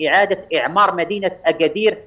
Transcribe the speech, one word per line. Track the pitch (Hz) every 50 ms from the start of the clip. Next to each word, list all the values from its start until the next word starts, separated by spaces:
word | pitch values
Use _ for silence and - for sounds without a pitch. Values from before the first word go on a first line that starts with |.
| 156
إعادة | 143 160 190 202 185 - 160 - - 165 147
إعمار | - 143 170 202 202 185 175
مدينة | 175 165 170 208 202 190 175 - - -
أكادير | 165 156 - 208 - - 208 220 214 - - -